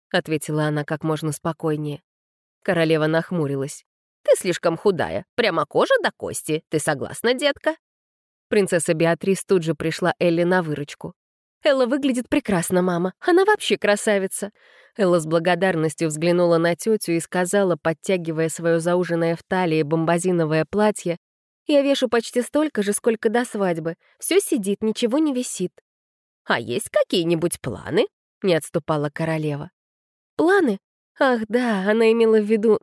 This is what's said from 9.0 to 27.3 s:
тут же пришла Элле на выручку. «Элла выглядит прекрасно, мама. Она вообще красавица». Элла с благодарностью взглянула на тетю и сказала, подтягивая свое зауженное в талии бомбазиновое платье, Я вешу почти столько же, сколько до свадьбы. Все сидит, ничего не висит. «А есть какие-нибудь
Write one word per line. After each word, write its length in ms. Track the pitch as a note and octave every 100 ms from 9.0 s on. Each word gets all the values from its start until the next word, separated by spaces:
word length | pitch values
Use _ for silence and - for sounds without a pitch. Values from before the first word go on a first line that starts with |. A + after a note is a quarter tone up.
| E3 E3 - F#3+
тут 180 | - F#3+
же 120 | D#3+
пришла 400 | D#3 D#3+ D#3 F3 -
Элле 280 | F3+ E3+ F3
на 160 | F#3
выручку. 520 | E3 D3 D3 - E3 - _ _ _ _
«Элла 240 | D#4 C4+ B3
выглядит 420 | C#4+ C#4 B3 A#3
прекрасно, 520 | D4 - F#3+ - F3+
мама. 300 | F#3 E3+ F#3 -
Она 240 | - F4
вообще 320 | G4 G#4+ - G3+
красавица». 760 | G#3 G#3 - G3+ F#3+ - G3+ - _ _ _ -
Элла 220 | F#3+ F3
с 80 | D#3
благодарностью 840 | E3 E3+ F3 F#3+ F3 D#3 - E3
взглянула 500 | D3+ E3+ F3 F3 E3
на 180 | E3+ E3+
тетю 360 | - A3 -
и 80 | E3
сказала, 560 | - F3+ F3+ G3+ G3 D#3+
подтягивая 720 | D#3+ D#3+ - F#3+ E3 D#3 D#3+
свое 300 | - E3 E3
зауженное 560 | E3 F3+ E3+ E3+ E3
в 80 | E3+
талии 400 | - F#3 F3+ D#3
бомбазиновое 800 | D3 E3 D#3+ E3+ F3+ F3 D#3+ D#3 D#3
платье, 480 | G3+ G#3+ G#3 F3+ E3 _ _ _ _ -
Я 160 | C#4+
вешу 260 | C#4 C#4 B3
почти 340 | A#3 A3+ -
столько 400 | A#3 D4 D4+ -
же, 100 | G3
сколько 380 | G3+ - A3 A3+
до 140 | A3+
свадьбы. 520 | B3 G#3+ G3 E3+ D#3+ E3+ _ _
Все 200 | - E4+
сидит, 440 | - C#4+ F#3+ G3+
ничего 360 | A3 G#3+ A#3+ C4+
не 140 | D#4
висит. 400 | B3 B3+ - F3+ - _ _ _ _ _ _
«А 160 | - F3
есть 300 | G#2+ A#2+ -
какие-нибудь 720 | D5+ C#5 G#3 E3